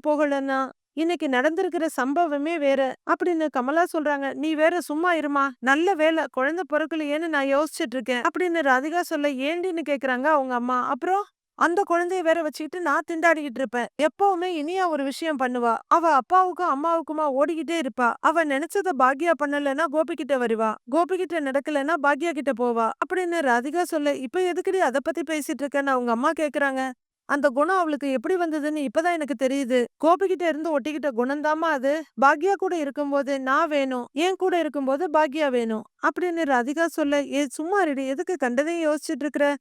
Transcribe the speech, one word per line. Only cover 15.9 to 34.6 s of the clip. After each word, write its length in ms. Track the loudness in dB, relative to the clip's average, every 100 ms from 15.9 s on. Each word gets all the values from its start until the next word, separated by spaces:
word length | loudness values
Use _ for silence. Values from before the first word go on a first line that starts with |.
| 2 4
அப்பாவுக்கும் 600 | 4 4 4 4 0 0
அம்மாவுக்குமா 540 | 0 0 0 -2 -2 -2 2
ஓடிக்கிட்டே 400 | 0 0 -4 -2
இருப்பா. 300 | -2 0 0 2
அவ 240 | 2 2
நினைச்சத 500 | 2 0 0 0 0 2
பாக்யா 360 | 2 4 0 0
பண்ணலன்னா 420 | 0 0 0 0 0
கோபி 240 | 0 -2
கிட்ட 240 | -4 -2 0
வருவா, 320 | 0 0 0 -2 -2
கோபி 260 | 0 0 -2
கிட்ட 240 | -2 -4
நடக்கலன்னா 560 | -2 -2 -2 -2 0 0
பாக்யா 300 | 2 0 -2
கிட்ட 220 | -2 -4 -2
போவா" 280 | -2 0 -2 -2
அப்படின்னு 420 | -4 -2 -2 0
ராதிகா 420 | 2 0 0 -2
சொல்ல, 320 | -2 0 0
"இப்ப 260 | -2 -4 -2
எதுக்குடி 360 | 0 0 -2 0
அதை 240 | 2 0
பத்தி 220 | -2 -4 -4
பேசிட்டு 300 | -4 -4 -6
இருக்கேன்னு?" 320 | -4 -2 0 0
அவங்க 160 | 0
அம்மா 200 | 0 0 0
கேக்குறாங்க. 420 | -2 0 -2 -2 -4 -6 _ _ -4
"அந்த 200 | 2 2
குணம் 320 | 4 2 2
அவளுக்கு 260 | 0 -2 -2
எப்படி 240 | -2 0 0
வந்ததுன்னு 440 | 0 -2 -2 -2 -2
இப்பதான் 300 | 0 0 -2
எனக்கு 160 | -2 -2
தெரியுது. 400 | 0 0 0 0 0 0
கோபி 300 | 2 4 2
கிட்ட 180 | 0 0
இருந்து 300 | -2 -2 -2
ஒட்டிக்கிட்ட 300 | -2 -4 -4 -2
குணம்தாம்மா 520 | -2 -2 0 0 0
அது. 220 | 0 0 -2 -4 2
பாக்யா 340 | 4 4 2 2
கூட 180 | 0 -2
இருக்கும்போது 640 | -2 -4 -2 -2 0 -2
நான் 280 | 0 2 2
வேணும், 380 | 2 0 -2 -6
என் 260 | -2 0 2
கூட 200 | 2
இருக்கும்போது 480 | 2